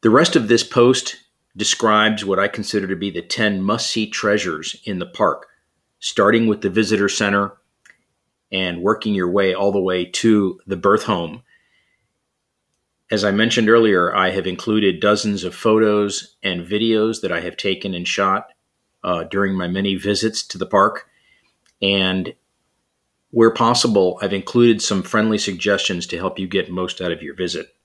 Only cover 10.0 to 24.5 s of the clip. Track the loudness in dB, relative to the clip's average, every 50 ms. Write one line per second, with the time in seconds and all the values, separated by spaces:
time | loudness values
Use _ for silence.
10 | -4 -4 -6 0 2 4 4 4 4 0 -2 -6 _ -8 -8 -2 2 2 2 2
11 | 2 -2 -4 -4 -4 -8 -10 -16 _ _ _ _ _ _ _ _ _ _ _ _
12 | _ _ _ _ _ _ _ _ _ _ _ _ _ _ _ _ _ _ _ _
13 | _ _ -4 -2 0 0 0 2 0 2 2 0 4 4 6 6 6 4 4 2
14 | 2 2 0 0 0 0 0 -2 -4 -4 -8 -6 -4 -2 0 2 2 2 0 2
15 | 2 2 2 2 0 -4 -4 -4 -6 -8 -10 -4 0 2 4 4 4 4 2 2
16 | 0 0 -4 -8 -10 -12 _ _ -6 -6 -6 -6 -6 -4 -2 -2 0 2 2 2
17 | 2 0 -2 -4 -4 -4 -4 -4 -6 -8 -10 -6 -4 -4 -4 -2 -4 -8 -6 -6
18 | -6 -6 -2 0 0 0 0 0 -2 -8 _ _ _ _ _ _ _ _ _ _
19 | -4 -4 -4 -4 -4 -6 -2 -2 0 0 0 -2 -4 -2 -2 -2 -2 -2 -2 -2
20 | -2 -2 -2 0 -2 -4 -4 -4 -10 -10 -8 -10 -8 0 2 2 2 2 0 -4
21 | -16 _ _ _ _ _ _ _ _ _ _ _ _ _ _ _ -2 0 2 2
22 | 2 0 0 -2 -4 -6 -10 _ _ _ _ _ _ _ _ _ _ _ _ _
23 | _ _ _ _ _ _ 2 4 4 4 4 2 2 2 2 2 0 2 4 4
24 | 2 2 0 -2 -4 -4 -4 -4 -6 -2